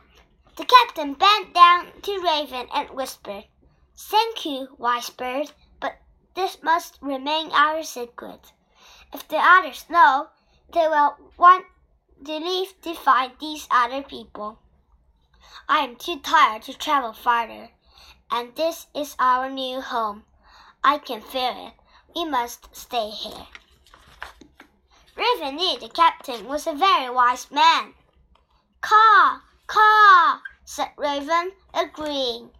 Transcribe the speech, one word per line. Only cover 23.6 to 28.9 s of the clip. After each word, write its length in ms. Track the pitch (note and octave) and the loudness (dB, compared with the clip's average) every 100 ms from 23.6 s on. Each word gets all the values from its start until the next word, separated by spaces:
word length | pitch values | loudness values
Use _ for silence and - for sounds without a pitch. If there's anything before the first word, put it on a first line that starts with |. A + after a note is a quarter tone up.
| _ _ _ _ _ _ - - - _ - _ _ _ _ - | _ _ _ _ _ _ -20 -20 -20 _ -20 _ _ _ _ -6
Raven 400 | A4+ G#4+ C#4+ C#4+ | -2 -2 -4 -6
knew 240 | F4+ B3+ | -4 -6
the 100 | A3+ | -8
captain 560 | - E4 - - A#3 G#3 | 2 2 2 -10 -12 -8
was 220 | D4 E4 | -8 -6
a 140 | C#4+ F#4+ | -2 2
very 220 | F4+ B3+ | 2 0
wise 400 | B3+ B3 B3+ - | 0 2 0 -4
man. 460 | C#4 D#4+ D4+ - _ _ _ _ _ _ _ _ _ | 2 4 4 -2 _ _ _ _ _ _ _ _ _
"Caw, 600 | - | 2